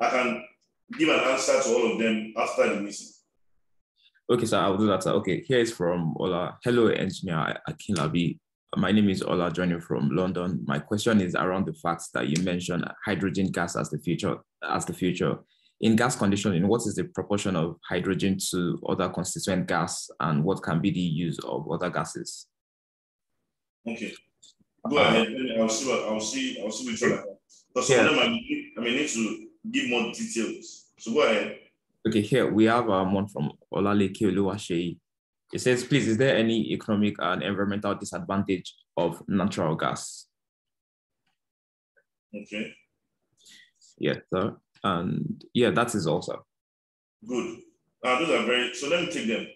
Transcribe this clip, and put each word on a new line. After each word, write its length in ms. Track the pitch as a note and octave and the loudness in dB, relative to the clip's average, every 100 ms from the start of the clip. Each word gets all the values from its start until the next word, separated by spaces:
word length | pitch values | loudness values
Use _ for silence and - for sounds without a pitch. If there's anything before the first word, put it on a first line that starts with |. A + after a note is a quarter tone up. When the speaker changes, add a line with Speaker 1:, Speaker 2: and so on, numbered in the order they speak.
Speaker 1:
I 100 | A#2+ | 0
can 320 | B2+ A#2+ A2 - _ _ _ - B2 | 2 0 -2 -8 _ _ _ -10 0
give 100 | D#3 | 2
an 120 | - | 4
answer 400 | C3 C3 C#3 C3 | 2 2 4 2
to 60 | A2+ | 4
all 180 | A#2+ A2+ | 4 4
of 60 | G2+ | 2
them 340 | A2+ G#2+ G#2+ A2+ | 2 0 -2 -4
after 380 | A#2 - A#2 | 0 2 2
the 60 | G2+ | 2
meeting. 280 | G2+ - - - _ _ _ _ _ _ _ _ _ _ - | -4 -10 -16 -20 _ _ _ _ _ _ _ _ _ _ -2
Speaker 2:
Okay, 160 | A#2 A2 | 0 2
sir, 120 | G2+ | 2
I'll 180 | F#2 F#2+ | 2 2
do 80 | G#2+ | 2
that, 160 | F#2 | 2
sir. 100 | E2 | 2
Okay, 300 | - G2 E2 | 0 0 -2
here 160 | - B2+ | 0 2
is 120 | A#2 | 2
from 420 | - F2 F2+ E2 - | 0 -2 0 -2 -2
Ola. 400 | F#2 F2 E2 - | -2 -2 -4 -4
"Hello, 220 | A#2+ B2 A2 | 0 4 4
Engineer 720 | - F#2+ - F#2 D#2+ G#1+ - - | 2 -2 -4 -4 -2 -2 -4 -8
Akinlabi. 680 | D#2+ - F#2 D2+ E2+ E2 - _ _ _ - | -10 -4 0 0 2 0 -2 _ _ _ 0
My 160 | F#2 | 4
name 160 | G#2+ G2+ | 6 4
is 140 | F#2+ | 2
Ola, 280 | - F2 F2 | 0 0 0
joining 280 | E2 F2+ E2+ | 0 0 -2
from 280 | - B1 C#2+ | -2 -2 0
London. 540 | E2 F#2 F2+ F2+ D#2+ C#2 | 2 0 0 -2 -2 -2
My 120 | C#2+ | -4
question 420 | - G#2 A#2 G#2+ | -2 -2 2 4
is 140 | F2+ | 4
around 320 | D#2+ F2+ F#2+ F2+ | 0 0 0 -2
the 80 | |
fact 300 | D#2+ E2+ E2+ - | -4 -4 -4 -4
that 140 | A#1+ B1+ | -4 0
you 140 | D#2 | 0
mentioned 420 | F#2 F2+ F2+ F2 - - | 0 -2 -2 -2 -4 -6
hydrogen 460 | - F#2 G2 F#2+ F#2+ | -4 0 0 0 0
gas 260 | F2+ F2 A1 | 0 -2 -2
as 140 | - | -4
the 80 | D#2 | -4
future, 380 | - D#2+ F#2+ - - _ | -2 -2 -2 -4 -8 _
as 220 | D2+ F#2 | -4 -4
the 80 | F2 | -4
future. 460 | E2 F#2 F2+ E2 - - _ _ - | -2 0 0 0 -2 -6 _ _ -2
In 140 | A2+ | 2
gas 220 | A2 A#2+ - | 4 4 2
conditioning, 500 | G#2 G2+ G#2+ E2+ G2 | 2 2 2 2 4
what 200 | A#2 G#2+ | 2 0
is 80 | |
the 100 | G2 | -4
proportion 500 | E2 - F2+ G2+ G2+ F2+ | -4 -4 -2 -2 0 0
of 200 | E2+ E2+ - | -2 -4 -6
hydrogen 500 | F#2 F#2 F2+ G2 F#2+ - | -2 0 2 2 0 -2
to 300 | F2+ F2 E2+ - | 0 0 -2 -2
other 200 | G2 F2+ | 0 0
constituent 580 | - F2+ - G2+ F#2 F2+ | -2 -6 -4 -2 0 0
gas, 400 | F2 E2 - - - | 0 0 -4 -10 -4
and 220 | D#2+ D2 | 0 2
what 200 | E2 F#2+ | 2 0
can 180 | - E2 | 0 0
be 100 | G2 | 0
the 100 | F2+ | 0
use 380 | F2+ D#2 F2 - | 0 -2 -4 -4
of 300 | - B1 - | -6 -6 -4
other 200 | E2+ F2 | -4 -2
gases?" 580 | D2 E2 - - - - _ _ _ _ _ _ _ _ _ _ _ _ _ A2+ | -4 -4 -8 -12 -14 -18 _ _ _ _ _ _ _ _ _ _ _ _ _ -10
Speaker 1:
Okay. 260 | A2+ F#2+ - _ _ - _ _ _ - | -8 -10 -12 _ _ -20 _ _ _ -2
Go 80 | D3 | 2
Speaker 2:
Uh, 20 | |
Speaker 1:
ahead. 280 | - A2+ A2 C3 B2+ A2+ | 4 4 2 -2 -2 0
I'll 80 | A2 | 0
see 200 | - C3 | 0 0
what, 120 | A2 G#2+ | 0 0
I'll 120 | A2 | -2
see, 400 | A2 C3 C3 A2 | -4 -4 -4 -4
I'll 80 | G#2+ | -8
see 160 | A2+ B2 | -6 -6
which 120 | A2 | -2
one 100 | - | 0
I 40 | G2 | 0
can 200 | - - _ _ _ B2+ | -4 -16 _ _ _ -2
'Cause 120 | - | 4
some 100 | B2+ | 6
of 80 | G#2 | 6
Speaker 2:
Yeah. 40 | |
Speaker 1:
them 60 | F#2+ | 4
I 100 | A#2 | 2
may 80 | A#2 | 0
need, 320 | - - - A2 | -4 -6 -6 -6
I 20 | |
may 100 | A#2+ C3 | -2 0
need 120 | D3+ | -2
to 380 | A2+ G#2+ - - _ A2 | -2 -2 -4 -12 _ -6
give 200 | C3 B2 | -2 0
more 200 | A#2+ - | 0 -2
details. 760 | - - A#2 G2 - - - - _ | -4 -6 -4 -4 -6 -12 -20 -20 _
So 140 | A2+ | -2
go 100 | C3 | 2
ahead. 340 | C3+ G#2+ - - - _ _ _ A2 | 4 2 -2 -8 -18 _ _ _ -2
Speaker 2:
Okay, 140 | G#2+ | 0
here 280 | G#2 B2+ E2 | 2 2 4
we 140 | G2+ | 6
have, 240 | A2 A#2 A#2 | 6 6 4
um, 240 | F#2+ F#2+ | 2 2
one 160 | G2 G2 | 0 -2
from 240 | - D2 - _ | -4 -6 -8 _
Olaleke 520 | - G2+ G2+ F#2+ - | 0 2 2 2 2
Oluwaseyi. 760 | G#2+ F#2 G2 G#2 - E2+ F2 E2+ _ _ _ _ _ | 0 2 0 -2 -4 -2 -2 -6 _ _ _ _ _
It 60 | - | -2
says, 260 | B2+ B2 | 2 2
"Please, 240 | - C#3+ G#2+ | 2 0 2
is 80 | A2+ | 2
there 180 | C3+ G2+ | 4 4
any 340 | A2+ A2+ - | 2 0 0
economic 440 | E2 - G#2 G#2 - | -4 -2 0 0 0
and 240 | E2+ F#2 | -2 -2
environmental 520 | E2 F#2+ G2+ G2+ G2+ | -2 -2 -2 -2 -4
disadvantage 800 | G2 G2+ F2 F2 G2 C#3 F#2 - - _ - | -4 -6 -8 -4 -2 0 -2 -4 -20 _ -2
of 260 | E2+ - - | -2 -2 -2
natural 480 | F#2+ F#2+ - E2 D#2 | 0 0 0 0 0
gas?" 500 | C#2+ - - - - _ _ _ _ _ _ _ _ _ _ _ _ _ _ _ _ _ _ _ _ | -2 -4 -8 -14 -20 _ _ _ _ _ _ _ _ _ _ _ _ _ _ _ _ _ _ _ _
Speaker 1:
Okay. 400 | G#2 - G#2+ A2 - _ _ _ _ _ _ - - _ _ _ - | -16 -10 -8 -8 -12 _ _ _ _ _ _ -20 -20 _ _ _ -4
Speaker 2:
Yes, 240 | C#2+ C2+ - | -2 -2 -4
sir. 240 | F#2 G#2 - _ _ | -2 -2 -4 _ _
And 600 | G2+ F2 F2 D#2 - - - | -2 -2 -2 -4 -6 -8 -6
yeah, 180 | A#2+ A#2 | 2 2
that 220 | F2+ A#2 | 4 0
is 120 | G#2+ D#2+ | 0 0
also. 400 | E2 - - - _ _ _ _ _ _ _ A2 | -2 -2 -10 -12 _ _ _ _ _ _ _ -8
Speaker 1:
Good. 340 | B2 - - - _ _ _ | -6 -6 -10 -18 _ _ _
Uh, 160 | B2 C3 | 0 0
those 100 | D#3+ | 2
are 160 | A#2+ A2 | 2 2
very, 260 | B2 B2 | 2 0
so 140 | - C#3+ | -4 0
let 160 | F3 | 0
me 80 | D3+ | 0
take 140 | D3 A2 | -2 -2
them. 200 | G#2 - | -4 -6